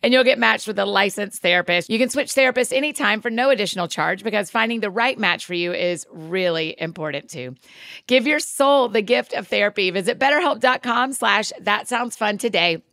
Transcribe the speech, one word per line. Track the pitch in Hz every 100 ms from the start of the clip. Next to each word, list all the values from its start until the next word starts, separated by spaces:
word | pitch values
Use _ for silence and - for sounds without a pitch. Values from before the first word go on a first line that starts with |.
and | 233
you'll | 254 247
get | 240
matched | 233 220 -
with | 208
a | 196
licensed | 196 202 202 202 -
therapist. | 180 180 175 175 170
You | 220
can | 254
switch | 285 277
therapists | - 262 254 247 262
anytime | 302 - 277 208
for | 240
no | 226 262
additional | 254 202 190 170
charge | - 160 190
because | 208 208 190
finding | 233 226 233
the | 208
right | 185 240 247
match | 196 175 -
for |
you | 175 175
is | 175 175 175 -
really | 175 160 185 180 160 160 -
important | 165 165 156 143 -
too. | 156 127 131 _ - - - -
Give | 254 233
your | 302
soul | 311 - 277 285 240
the | 220
gift | 208 247 233
of | - 196
therapy. | 208 202 208 185
Visit | 185 190 -
betterhelp | 262 294 320 269
dot | 254 254
com | 247 233 262
slash | 262 226 202 214 -
that | - 208 -
sounds | 240 240 -
fun | 214 208
today | 240 190 175 165 _